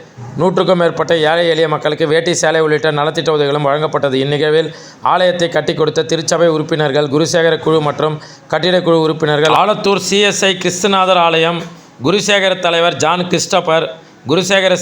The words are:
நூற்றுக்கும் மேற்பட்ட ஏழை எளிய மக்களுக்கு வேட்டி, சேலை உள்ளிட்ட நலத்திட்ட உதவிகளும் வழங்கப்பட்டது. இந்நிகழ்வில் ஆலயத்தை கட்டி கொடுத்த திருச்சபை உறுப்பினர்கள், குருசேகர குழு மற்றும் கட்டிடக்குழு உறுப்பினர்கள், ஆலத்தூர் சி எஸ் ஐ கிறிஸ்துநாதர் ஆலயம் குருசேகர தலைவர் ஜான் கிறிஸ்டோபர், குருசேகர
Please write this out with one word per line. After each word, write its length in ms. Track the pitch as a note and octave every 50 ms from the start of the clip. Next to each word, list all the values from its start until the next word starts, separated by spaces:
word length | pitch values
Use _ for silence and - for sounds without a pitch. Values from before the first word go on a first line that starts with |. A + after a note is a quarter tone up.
| - - - - - - - C3+
நூற்றுக்கும் 400 | E3 F#3+ F3+ F#3+ F#3 E3 F#3 F3
மேற்பட்ட 320 | E3+ E3 D#3+ E3 D#3 - E3+ E3 D3+ D3+
ஏழை 160 | E3 E3+ F3 E3
எளிய 140 | D#3+ D#3 E3 D#3
மக்களுக்கு 340 | D3+ C#3 - D#3 D3+ D3+ E3 D3
வேட்டி, 220 | D3+ E3 E3 F3 F3+ E3+
சேலை 200 | E3+ D#3 D#3+ D#3+ D#3+
உள்ளிட்ட 240 | D3+ D3+ C#3+ D#3 D#3 D3 D3
நலத்திட்ட 320 | D3 D#3 D3 E3+ D3 D#3+ D#3
உதவிகளும் 300 | D3 C#3+ C#3 C#3+ D3+ D3 C#3
வழங்கப்பட்டது. 480 | C#3+ D3+ D#3 D#3+ - - - C#3 B2+ C3+ C3+
இந்நிகழ்வில் 440 | C#3+ D3 C#3 D#3 D#3 D3+ D#3+ D#3+ D3+ - - - - - - - C3+
ஆலயத்தை 360 | D#3+ F3+ F#3 F3+ F3 F3 E3+ E3 E3
கட்டி 180 | D#3 C#3+ F3 D#3+
கொடுத்த 300 | D3+ D#3 D3+ D#3 D#3+ D#3 -
திருச்சபை 380 | E3 D#3+ D#3 - F3 D#3+ F3 E3 D#3
உறுப்பினர்கள், 540 | D#3 D#3+ E3 E3 D3+ D3+ D3 C3+ D3 D3+ C#3 C3
குருசேகர 400 | D3+ E3 C#3+ E3+ E3+ D#3+ E3 D#3+ D#3 -
குழு 140 | D#3 D#3+ D#3+ D3+
மற்றும் 300 | D3 C3+ - D3 D#3 D3+ D3 - - - - - -
கட்டிடக்குழு 460 | D#3 D#3 D#3 F3+ F#3 F3+ F3 E3 E3 D#3+ D#3+
உறுப்பினர்கள், 500 | D#3 D#3 D#3 D#3+ D3 D3+ C#3+ D#3 D#3 D3 D3+
ஆலத்தூர் 420 | F#3 G#3 G#3 G#3 G#3 G3 G3+ F3+ F3+ -
சி 100 | G3 G3+ G#3 G3+
எஸ் 140 | F#3 - G#3 F#3+
ஐ 40 | F#3 F3+
கிறிஸ்துநாதர் 580 | - E3+ F3 - - G3+ G3 F#3+ F#3 F#3 F#3 F3+ E3+
ஆலயம் 340 | E3+ D#3+ D#3+ D#3+ E3+ E3+ E3 - - - - - - - - A#2
குருசேகர 460 | D3 F#3+ G#3 - G#3 G3+ G3+ F#3+ F#3+ F#3 F#3 F3+
தலைவர் 320 | E3+ E3 E3+ E3+ F3 D#3 B2+ D3+
ஜான் 200 | D#3 F3 F3+ F3 F3+
கிறிஸ்டோபர், 560 | F3 D#3+ - - G3 F3+ F3+ D#3+ D#3+ E3 D#3 - - - - - - - - A#2
குருசேகர 460 | D3+ F#3 F3 F#3 G3 G3 F#3 F#3 F3+ F3+